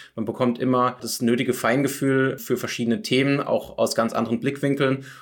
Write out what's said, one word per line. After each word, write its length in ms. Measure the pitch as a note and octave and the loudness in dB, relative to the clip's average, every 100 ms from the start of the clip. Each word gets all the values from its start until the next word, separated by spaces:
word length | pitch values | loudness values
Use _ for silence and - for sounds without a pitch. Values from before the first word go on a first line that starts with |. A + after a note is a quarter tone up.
| - | -14
man 140 | - A2 | -8 -6
bekommt 300 | A2+ B2 A#2+ | 0 0 0
immer 400 | B2+ B2+ B2 A#2 | 0 2 2 0
das 220 | A#2 - | -6 -2
nötige 320 | A#2 A#2+ A#2 | 2 2 0
Feingefühl 840 | A#2 A2+ C3 C3+ - C3+ C3 C3+ C3 | 0 2 2 0 0 0 2 2 -2
für 220 | - B2+ | -4 -4
verschiedene 420 | A#2 - A#2 A2 | -4 -2 0 0
Themen, 400 | - B2+ C#3 C#3+ | 2 2 2 0
auch 380 | - - - - | 0 -2 -2 -2
aus 160 | A2+ | 0
ganz 180 | - A2+ | 2 0
anderen 280 | A2+ A2+ A#2 | 0 -2 -2
Blickwinkeln. 680 | C3 C#3 C#3 C#3 C3+ C3 - - | -2 0 0 2 2 0 -6 -18